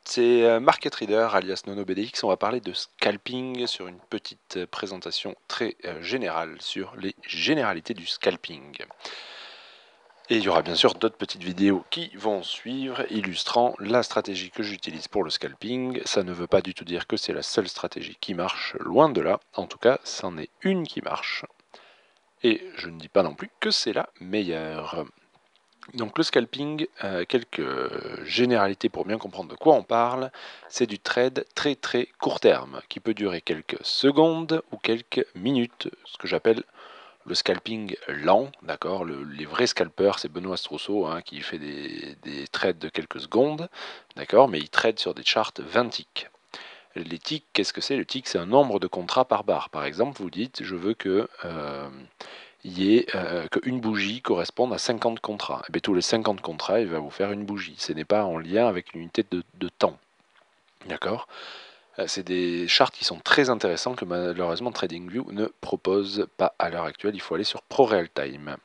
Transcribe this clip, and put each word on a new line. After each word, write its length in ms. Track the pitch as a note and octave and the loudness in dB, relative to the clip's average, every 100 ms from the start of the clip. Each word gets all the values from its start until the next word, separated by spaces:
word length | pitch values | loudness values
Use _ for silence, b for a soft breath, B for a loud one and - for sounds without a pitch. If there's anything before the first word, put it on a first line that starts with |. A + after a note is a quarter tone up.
c'est, 400 | - - A#2+ A#2+ | -4 4 6 8
euh, 140 | A#2 A2+ | 8 8
Market 360 | C#3 D#3+ D3 | 6 4 0
Reader, 340 | - G#2+ G#2+ A2+ | -4 0 2 4
alias 280 | G2+ F#2 F#2+ - | 2 0 -6 -6
Nono 180 | G2+ | -6
B 80 | F#2+ | -4
D 100 | F#2+ | -2
X. 220 | A2+ - | -2 -2
On 40 | A2 | 2
va 100 | F#2 | 2
parler 220 | G2+ B2 | 2 -2
de 120 | G#2 | -4
scalping 920 | F2+ - _ G#2+ G#2 - B2+ C3 B2+ A#2+ | -8 -10 _ -2 -2 -4 -6 -6 -4 -4
sur 220 | - F#2 | -6 -10
une 100 | F2+ _ | -14 _
petite, 480 | G#2+ - - _ F#2+ | -8 -8 -18 _ -8
euh, 100 | F2 | -6
présentation 720 | - G2+ F#2+ E2+ - G2+ - _ | -6 -8 -8 -6 -6 -6 -12 _
très, 280 | - A2+ - | -4 -4 -4
euh, 160 | - F2 | -8 -8
générale 540 | E2+ B2+ G2+ D#2+ E2 D#2 | -4 -2 -2 -2 -4 -8
sur 360 | - - F#2 G#2+ | -8 -6 -8 -6
les 180 | G2 - - | -8 -8 -10
généralités 640 | A#2+ A2+ D3+ A2+ F2 - | -2 2 2 2 -2 -4
du 140 | G#2+ E2 | -8 -6
scalping. 720 | - - F#2 - D#2 C#2 C#2 - - B B B B B B B B B B _ _ - | 0 0 0 -8 -14 -16 -14 -14 -14 B B B B B B B B B B _ _ 0
Et 60 | A#2 | 2
il 60 | |
y 60 | G2+ | 4
aura 140 | E2+ | 4
bien 120 | D#2+ | 4
sûr 200 | E2 A#2+ | 4 4
d'autres 240 | - A2+ - | 6 0 0
petites 240 | G2+ G2 | -8 -6
vidéos 420 | F2 F#2 G2+ F#2+ E2 | -6 2 4 4 0
qui 200 | - E3+ G2 | -8 -8 -4
vont 260 | G#2 G2+ | -2 -2
suivre, 640 | F2 - A2+ C3 C3+ A#2+ B2+ | -4 -8 -8 -6 -6 -4 -4
illustrant 680 | G#2+ G2 F2 - A#2+ B2 - | -2 -4 -4 0 2 2 0
la 220 | G2+ A#2+ | 0 2
stratégie 480 | A2+ - G#2 F#2+ F#2 | 2 -2 -2 -6 -8
que 120 | - | -6
j'utilise 460 | G#2 G2 - D#2+ - | -6 -6 -10 -10 -6
pour 160 | G#2 | -2
le 60 | E2 | -2
scalping. 720 | - C#2+ C2+ G#2+ B2+ B2+ B2 - | -2 -6 -10 -6 -4 -4 -4 0
Ça 160 | - | 0
ne 100 | F2+ | 0
veut 140 | F2+ F2 | -4 2
pas 160 | G2 | 2
du 100 | F#2 | 2
tout 120 | F#2 | -8
dire 220 | E2+ F2 - | -6 -6 -2
que 120 | G#2 | -4
c'est 160 | - | -2
la 80 | D#2+ | -4
seule 260 | - - F#2 | 0 0 0
stratégie 480 | - F2 - - - | -4 -6 -8 -12 -12
qui 140 | - | -6
marche, 440 | F2+ F#2 - - - | -2 -2 -2 -6 -6
loin 300 | - F#2 D#3 | 2 6 6
de 100 | A2 | 6
là. 200 | D#2 G2+ _ | 2 0 _
En 120 | - F2 | -8 -6
tout 120 | - | 2
cas, 220 | A2+ C3+ | 4 4
c'en 340 | - - G2 E2 | -2 -8 -8 -8
est 120 | D2+ _ | -12 _
une 240 | F#3+ F#3+ D#3 | 0 0 0
qui 160 | - | -6
marche. 420 | - D3+ - - - _ _ B B B B B _ _ | -6 -4 -4 -6 -8 _ _ B B B B B _ _
Et 240 | B2 A2 F#3 E3+ | 4 4 0 -12
je 120 | F2 | -12
ne 100 | E2 | -12
dis 100 | D#2 | 0
pas 140 | G2 | 2
non 120 | F2 | 2
plus 160 | - G#3 _ | 0 -12 _
que 100 | A3 | 0
c'est 220 | G3+ - | 0 0
la 160 | G#2 - _ | -2 -4 _
meilleure. 840 | F2+ G#2 F#2+ D#2+ D#2+ D#2+ D#2 E2+ D2+ _ _ _ _ _ _ _ - | -4 -2 0 -2 -4 -8 -6 -6 -8 _ _ _ _ _ _ _ -14
Donc 240 | B2+ A2+ - | -6 -6 0
le 60 | |
scalping, 640 | E3 C#3 A#2 C3 D3 D3+ D#3+ - | 4 4 2 -4 -6 -4 -6 -4
euh, 200 | G2 F#2 | -4 -4
quelques 420 | F2+ B2+ A#2 - C#2 C2 C2 - - - | 0 0 0 -6 -4 -2 -4 -6 -8 -10
généralités 640 | - A2+ B2 A#2+ G2 G2 A2+ | -4 2 4 6 4 2 -2
pour 160 | - | -2
bien 140 | E2+ A2 | -4 -4
comprendre 320 | G2+ F#2 E2+ | -4 -10 -10
de 60 | - | 2
quoi 180 | D#3 | 6
on 80 | C#3+ | 6
parle. 480 | F#2+ A#2 A#2+ B2+ C3 B B B E2+ | 6 2 2 0 -6 B B B -12
C'est 180 | - A#2 | -2 0
du 120 | G#2 | 0
trade 460 | - - B2+ C3 - | -2 2 4 2 -6
très, 200 | - D3 | -2 0
très 340 | C#3 - B2 - _ | 0 0 0 -2 _
court 180 | C#3 C3+ | -2 6
terme, 420 | A2+ C#2+ C2 C2+ - | 6 6 2 -12 -10
qui 120 | - | -8
peut 140 | - | -4
durer 260 | G#2+ G2+ F2 | 0 0 -2
quelques 440 | - D#2+ - - | -4 -4 -4 -6
secondes 800 | - - C3+ C#3+ D#3+ E3 E3 D#3+ - | -2 4 4 6 6 4 -2 -4 -4
ou 40 | A2 | -12
quelques 500 | - A#2 A#2+ - - | -4 -4 -2 -2 -2
minutes, 540 | F2+ G2+ C3+ A#2+ _ - - | -2 0 2 0 _ -10 -10
ce 120 | - - | -20 -12
que 120 | F#2 | -2
j'appelle 340 | F2+ - A2+ - B B B B B - | 2 4 4 0 B B B B B -4
le 80 | |
scalping 600 | F2 - F#2 - A2 G#2 F#2+ - | -2 0 0 -2 -6 -6 -8 -8
lent, 420 | C#2+ D2+ G2+ C3+ - | -2 4 4 4 -10
d'accord. 420 | D#2+ D#2 - F#2+ | -8 -6 -2 -2
Le, 200 | F2 C#2+ | -4 -6
les 200 | D2 C#2+ D2+ | -8 -10 -6
vrais 200 | D2+ B2 | 2 2
scalpers, 520 | - E2+ - G2 F#2+ | 2 -2 2 2 2
c'est 140 | - | -4
Benoît 240 | D#2+ F#2 F2+ | -6 -4 -6
Strousseau, 500 | - D2+ - G#2 E2 | -6 -8 -2 0 0
hein, 160 | E2 | -4
qui 180 | - D2 | -8 -10
fait 180 | D2 D#2+ | -8 -8
des, 580 | D2 C#2+ C#2+ D#2 D2+ C#2+ | -8 -8 -10 -10 -12 -14
des 240 | - C#2+ C#2 | -12 -10 -6
trades 300 | - G2 E2+ | 0 0 0
de 100 | D#2+ | -4
quelques 320 | - D#2 - | -6 -8 -10
secondes, 480 | - A2 C#3+ D3+ F3 B B B B - | 0 2 2 2 -10 B B B B -12
d'accord, 320 | C#2+ G2+ C3+ | 4 6 6
mais 100 | E2 | 4
il 120 | D2+ | 0
trade 280 | - G2 A2 | 2 2 0
sur 160 | - | -4
des 100 | - | -2
charts 280 | - - G#2+ - | 0 2 0 -4
vingt 300 | D2 A#2 A#2+ | -2 0 0
ticks. 420 | - - - - _ _ B B B B - | -4 -10 -10 -12 _ _ B B B B -12
Les 220 | E2 E2 | -8 -8
ticks, 280 | - D3+ _ | -6 -8 _
qu'est-ce 200 | - G2 | 0 0
que 80 | - | 0
c'est ? 160 | - C3+ | -2 -2
Le 100 | F2 | -2
tick, 200 | C3 - | -6 -2
c'est 120 | F#2+ | -4
un 80 | F2 | 4
nombre 340 | B2+ C#3 G2+ | 6 6 4
de 60 | F2+ | 0
contrats 380 | F#2 F2 - | -4 0 2
par 200 | B2+ G#2 | 4 2
barre. 260 | G#2 E2 - | 2 0 0
Par 140 | D#2 | -6
exemple, 360 | C#2+ D#2 B2+ C#3 | -6 0 -2 -2
vous 100 | F#2+ | -8
dites, 340 | E2+ B2 - | -6 -6 -6
je 100 | G2+ | -8
veux 200 | F#2 F#2 | -4 -2
que... 340 | A2+ G2 F#2+ A2+ - | -2 2 2 0 -6
Euh, 440 | F2 E2 D2 C#2+ C#2 C2+ C2 _ B B B B | -10 -8 -8 -8 -10 -14 -20 _ B B B B
il 180 | - F2+ | -12 0
y 140 | F#2+ A2+ | 6 6
ait, 100 | A#2+ | 6
euh, 320 | G2+ F2 F2 D#2 | -2 -2 -4 -2
qu'une 320 | C3 B2+ B2+ | -2 0 -2
bougie 400 | A2+ G#2+ G2 A#2 | 0 0 -2 -4
corresponde 520 | - F#2+ E2+ - B2 | 0 0 0 0 0
à 60 | F#2+ | 0
cinquante 420 | - A2+ A#2 A2+ | -2 0 0 -2
contrats. 420 | - G#2 - C2+ - | -6 -6 -6 -6 -4
Eh 40 | |
bien, 80 | D#2+ | -4
tous 140 | - | 2
les 80 | F#2 | 2
cinquante 380 | - A#2 A2 G2 | 4 2 2 -2
contrats, 400 | - D#2 - G#2 | -4 -8 0 2
il 80 | G#2 | 2
va 100 | E2 | -2
vous 120 | D2 | -6
faire 220 | - G2 | -2 -2
une 120 | G2+ | -2
bougie. 300 | G#2 G#2 F2 D2 | -4 -6 -8 -10
Ce 140 | - | -6
n'est 120 | D#2 | -6
pas 200 | D#2 G#2 | 2 2
en 140 | G2+ E2 | 2 -2
lien 280 | E2 G2 A#2+ | 0 4 4
avec 240 | F2+ - | 2 -4
l'unité 320 | E2 E2+ - A2 | -12 -4 -2 0
de, 120 | F2+ - | -2 -6
de 140 | F2+ F#2 | -8 -8
temps. 300 | _ G2 - _ _ _ _ _ _ _ _ G2 | _ 0 0 _ _ _ _ _ _ _ _ -10
D'accord ? 400 | E2 - A#2 - B B B B B B - | -4 -2 -4 -6 B B B B B B -6
Euh, 60 | F2+ | -4
c'est 160 | - | -4
des 460 | F2+ F2+ F2+ F2 F2 | -2 0 0 0 2
chartes 260 | - C3 | 4 4
qui 100 | - | 2
sont 140 | - E2+ | -6 -6
très 320 | - - C3 | 2 4 4
intéressantes 460 | A2+ G2+ E2+ - B2+ | 4 2 0 -2 -4
que 80 | |
malheureusement 680 | F2+ F2 F2+ F2 F2 E2+ B2 | -4 -2 -2 -2 -2 0 -4
TradingView 600 | A2 F#2+ E2 F2+ G#2 - | -4 -4 -4 -6 -6 -6
ne 140 | G2+ G#2+ - | -2 -4 -4
propose 680 | - G2 - G2 G2 G2+ G2 _ | -6 -2 2 2 2 -2 -2 _
pas 180 | F#2+ - | 0 2
à 120 | F2 | -2
l'heure 140 | E2+ | -2
actuelle. 300 | E2 - G2+ | -6 -2 -4
Il 60 | G2+ | -4
faut 140 | - | -4
aller 100 | E2 | -2
sur 180 | G#2 - | -2 -4
ProRealTime. 920 | _ - B2 G#2 E2 - C#2+ C#2 D2 C#2 | _ 4 6 6 2 -4 -6 -6 -10 -12